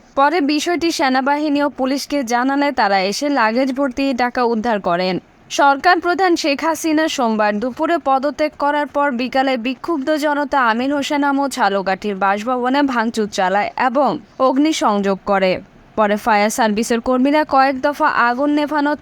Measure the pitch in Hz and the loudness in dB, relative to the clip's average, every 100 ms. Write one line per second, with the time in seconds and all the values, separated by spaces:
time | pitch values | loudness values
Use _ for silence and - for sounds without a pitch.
0 | - - 277 349 277 302 349 339 330 320 | -6 0 2 2 0 0 -2 -2 -2 0
1 | 277 262 269 294 302 285 285 - 262 277 | 0 0 0 0 0 0 -2 -2 -4 -4
2 | - 285 226 240 262 277 285 254 208 196 | -4 -4 -2 0 0 0 0 0 2 2
3 | 190 202 294 277 220 233 269 262 277 247 | 0 -2 -2 2 2 2 0 0 -2 0
4 | 277 247 247 254 233 226 233 208 185 175 | -2 0 -2 0 0 0 0 -2 0 0
5 | 185 175 - _ - - 277 277 359 359 | 0 -4 -8 _ -6 2 2 4 2 2
6 | 349 359 381 339 311 277 320 311 330 302 | 2 2 2 2 0 0 -2 -2 0 0
7 | 311 - 233 220 208 208 254 240 311 339 | 0 0 0 0 0 0 -4 -2 -2 0
8 | 277 269 285 - 302 - 285 294 294 285 | 0 0 0 -2 -4 -2 -2 -2 -2 -2
9 | 285 240 254 269 269 262 226 254 - 330 | -2 -2 -2 0 0 -2 -4 -6 -4 -4
10 | 262 311 294 285 285 277 240 226 269 285 | -2 0 0 -2 -2 0 2 0 -2 -2
11 | 269 294 285 277 277 254 208 196 190 190 | -2 0 0 0 -2 0 0 0 -2 -4
12 | 208 190 196 208 220 254 247 277 277 240 | -4 -2 0 0 -2 -2 0 0 0 0
13 | 220 226 208 - 185 196 202 - 254 254 | -2 -2 -2 -2 0 0 -2 -2 -2 0
14 | 254 170 - - 262 269 311 311 262 202 | 0 -2 -8 -2 0 2 0 2 0 2
15 | 196 190 - 196 190 175 - - - - | 0 -2 0 2 2 0 -6 -20 -8 -2
16 | 208 208 240 208 208 240 220 208 233 233 | 0 0 2 2 2 0 0 0 -2 -2
17 | 254 254 269 302 302 277 269 262 294 285 | 0 0 2 2 2 2 2 0 -2 0
18 | 302 - 240 247 294 294 294 302 285 294 | 0 2 0 0 0 0 0 0 0 -2